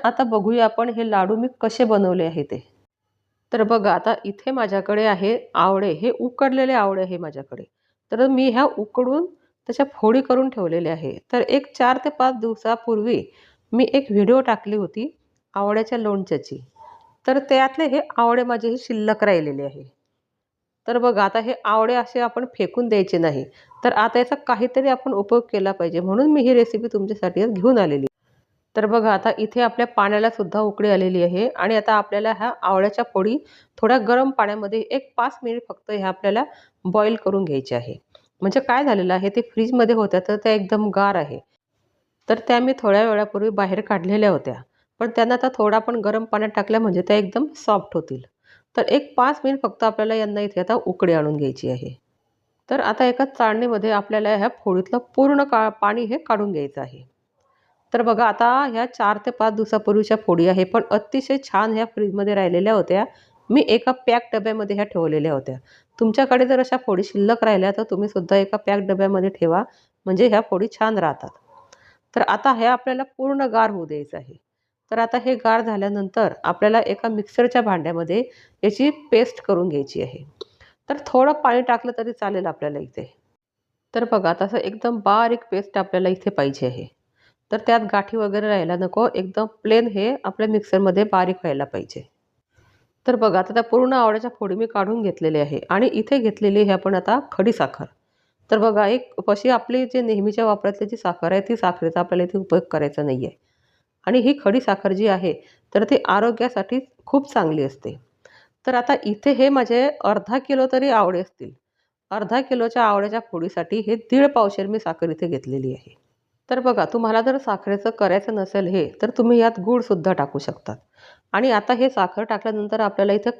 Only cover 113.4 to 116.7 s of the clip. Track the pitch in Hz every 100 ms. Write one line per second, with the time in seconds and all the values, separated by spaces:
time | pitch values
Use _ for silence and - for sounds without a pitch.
113.4 | 175 - 165 208 208 220 - 262 285 262
114.4 | 202 202 196 220 170 165 170 160 175 143
115.4 | 131 135 131 131 - _ _ _ _ _
116.4 | - 254 254